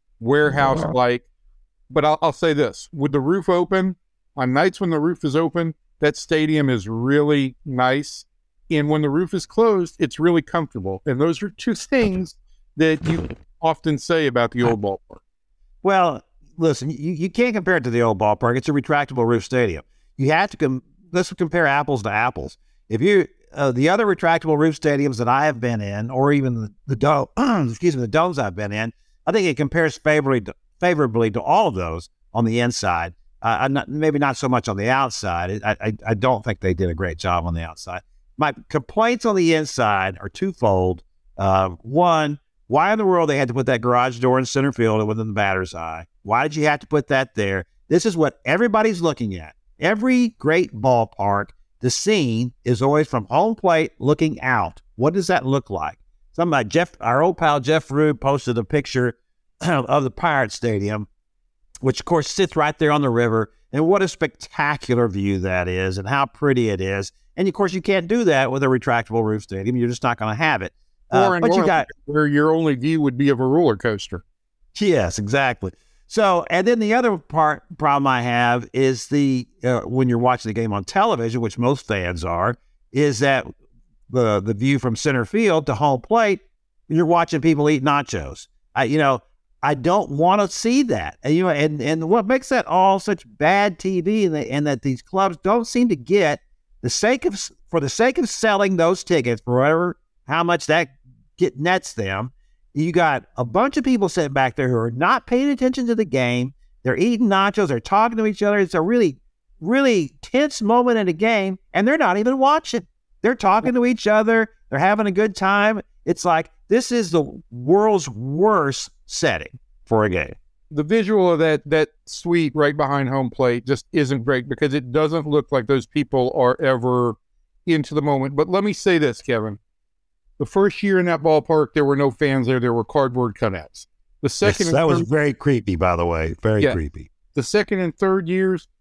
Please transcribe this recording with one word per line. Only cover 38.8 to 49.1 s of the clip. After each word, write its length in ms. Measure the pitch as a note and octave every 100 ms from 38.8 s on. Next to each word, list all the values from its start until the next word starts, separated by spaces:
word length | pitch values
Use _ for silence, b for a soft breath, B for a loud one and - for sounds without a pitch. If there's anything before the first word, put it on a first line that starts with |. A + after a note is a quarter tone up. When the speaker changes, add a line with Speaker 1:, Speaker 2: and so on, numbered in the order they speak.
| - - A#3 A#3+
Speaker 2:
on 120 | A3+ G3
the 180 | E3
inside 640 | D#3+ D3 - A2 G2 F#2+ F2+
are 80 | G2+
twofold. 720 | - F#3+ - A2 F#2+ F#2 F2 - _ _ -
Uh, 340 | G2 F#2+ F#2+ E2+
one, 580 | A2+ C#3+ F3 D#3+ D3+ D3 _ _ -
why 240 | C#3 F#3
in 60 | A3
the 60 |
world 240 | G3 F3 D#3
they 80 | C#3
had 120 | B2+
to 60 |
put 120 | B2 C3
that 140 | A#2+
garage 380 | B2 B2 B2+ A#2+
door 200 | B2+ B2+
in 80 | B2+
center 260 | C#3 C#3
field 280 | B2+ A2+ A2
and 80 | G#2+
within 200 | A2 A2
the 60 |
batter's 400 | G#2 G2+ F#2+ F#2
eye? 320 | F2 E2 D#2+ E2 _
Why 220 | G2 A#2
did 120 | D3+ D3+
you 80 | D3+
have 140 | D3
to 60 | -
put 220 | D3+ -
that 260 | C3+ C3
there? 320 | - G2+ G2 - _ _
This 180 | E3+ A3+
is 100 | E3+
what 240 | D3 -
everybody's 560 | B2 F3 A#3 G#3+ A3+ F3+
looking 320 | E3